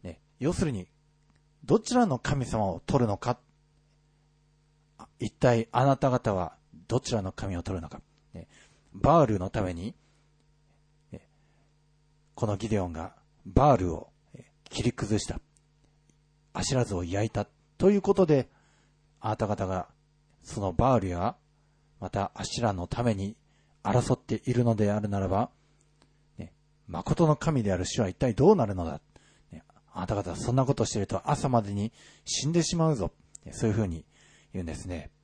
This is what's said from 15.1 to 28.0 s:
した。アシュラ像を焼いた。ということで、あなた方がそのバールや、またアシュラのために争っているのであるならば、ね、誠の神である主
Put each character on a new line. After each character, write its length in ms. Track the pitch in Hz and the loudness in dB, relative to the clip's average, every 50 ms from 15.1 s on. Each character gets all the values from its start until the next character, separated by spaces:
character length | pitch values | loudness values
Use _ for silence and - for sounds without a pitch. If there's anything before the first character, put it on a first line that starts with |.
| 107 101 | 0 -2
し 80 | - | -2
た。 140 | - - - _ _ _ _ _ _ _ _ _ _ _ _ _ _ _ _ _ _ _ _ _ _ | -4 -10 -10 _ _ _ _ _ _ _ _ _ _ _ _ _ _ _ _ _ _ _ _ _ _
ア 120 | _ - - | _ -6 -4
シ 100 | - 139 | 0 0
ュ 20 | |
ラ 80 | 127 120 | 0 0
像 120 | - 101 | 0 -2
を 80 | 87 90 | -4 -4
焼 220 | 82 90 98 107 | -4 -2 -2 -2
い 40 | 110 | -2
た。 160 | _ 113 104 _ _ _ _ _ _ _ | _ -4 -6 _ _ _ _ _ _ _
と 120 | - 190 | 4 4
い 60 | 208 | 4
う 60 | 202 | 4
こ 120 | - 202 196 | 2 2 4
と 120 | 196 185 | 4 4
で、 220 | 156 151 135 120 - _ _ _ _ _ _ _ _ _ _ _ _ _ _ | 4 4 2 2 -2 _ _ _ _ _ _ _ _ _ _ _ _ _ _
あ 100 | - 110 | -6 -6
な 60 | 107 | -2
た 100 | - 113 | -2 -2
方 200 | 101 104 - 98 | -2 -2 -2 -2
が 220 | 92 92 90 - _ _ _ _ _ _ _ _ _ _ _ | -4 -2 -4 -6 _ _ _ _ _ _ _ _ _ _ _
そ 180 | - - - 113 | -18 -10 -8 -4
の 120 | 101 95 | -4 -2
バ 240 | 85 - - 135 131 | 0 2 2 4 4
ー 40 | 113 | 2
ル 80 | 92 92 | 2 -2
や、 280 | 87 87 92 117 - _ _ _ _ _ _ _ _ _ _ _ _ _ | -4 -2 -4 -4 -4 _ _ _ _ _ _ _ _ _ _ _ _ _
ま 100 | - 92 | -12 -6
た 220 | - 101 98 - _ | -4 -4 -4 -4 _
ア 100 | - 101 | -10 -10
シ 160 | - - - | -8 -6 -2
ュ 40 | 120 | -2
ラ 80 | 110 | -2
の 160 | 98 90 87 - | -2 -2 -6 -6
た 140 | - - | -6 -2
め 120 | 123 120 107 | -2 -2 -2
に 220 | 98 98 101 113 _ _ _ _ _ _ _ _ _ | -2 -4 -8 -8 _ _ _ _ _ _ _ _ _
争 320 | _ 95 104 123 - - 131 | _ 0 0 0 2 2 -2
っ 40 | - | -2
て 240 | _ - 117 107 _ | _ -6 -6 -4 _
い 80 | - 120 | -2 0
る 100 | 120 120 | 2 2
の 100 | 120 113 | 2 2
で 160 | 104 107 101 | 2 2 2
あ 100 | 104 107 | 2 0
る 80 | 104 104 | -2 -2
な 120 | 98 98 | -2 -2
ら 80 | 98 95 | -2 0
ば、 220 | 95 98 120 - _ _ _ _ _ _ _ _ _ _ _ _ _ _ _ _ _ - | 0 -2 -2 -4 _ _ _ _ _ _ _ _ _ _ _ _ _ _ _ _ _ -16
ね、 140 | - - _ _ _ _ _ _ _ | -16 -16 _ _ _ _ _ _ _
誠 400 | - 90 165 - - 151 - 170 | -8 -8 -6 -2 -2 2 4 4
の 100 | 156 151 | 4 4
神 260 | - - 165 156 131 | 2 2 0 0 2
で 100 | 110 101 | 2 2
あ 40 | 95 | 0
る 80 | 90 90 | 0 -2
主 160 | - - - | -2 0 0